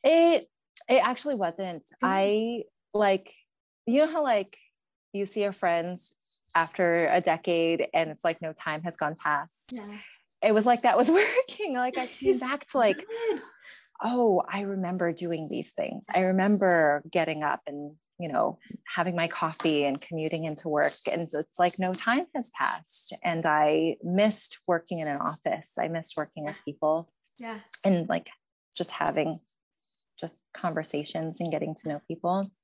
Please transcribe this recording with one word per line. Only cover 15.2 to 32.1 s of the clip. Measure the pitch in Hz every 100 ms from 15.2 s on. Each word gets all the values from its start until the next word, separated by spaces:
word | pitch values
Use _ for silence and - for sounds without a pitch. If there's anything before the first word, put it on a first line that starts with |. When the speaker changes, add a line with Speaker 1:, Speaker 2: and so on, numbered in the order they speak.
| 175 165 156
Speaker 1:
these | - -
things. | - - - -
I | -
remember | 185 190 190 208 190 170 151 147 160
getting | 175 160 156
up | 151 139 -
and, | 143 147 156 _ _
you | 170
know, | - - - - - -
having | - 175 170
my | 165
coffee | - 160 160 165 151
and | 143 135
commuting | - 160 156 160
into | 160 151 165
work." | 147 147 - -
And | 170 170
it's | - - -
like | 180 -
no | 185
time | 175 - 254 349
has | 294 240 -
passed. | 135 - 160 - - 190
And | 175 165
I | 165 151 151 156 165 -
missed | 170 185 214 214 - - -
working | 170 165 170
in | 151
an | 139
office. | - 160 156 - - -
I | 160
missed | 165 160 -
working | 151 - 147
with | 143
Speaker 2:
Yeah. |
Speaker 1:
people. | - 143 156 160 165 _ _ _
Speaker 2:
Yeah. | 226 220 - -
Speaker 1:
And, | 196 180 165
like, | - - - _ _ _
just | - 175
having | - 156 151 151 160 _ _ _ _ _ _ _ -
just | 165 - _
conversations | - 180 160 156 147 151 165 160 165
and | 170
getting | 160 165
to | 160 160
know | 147
people. | _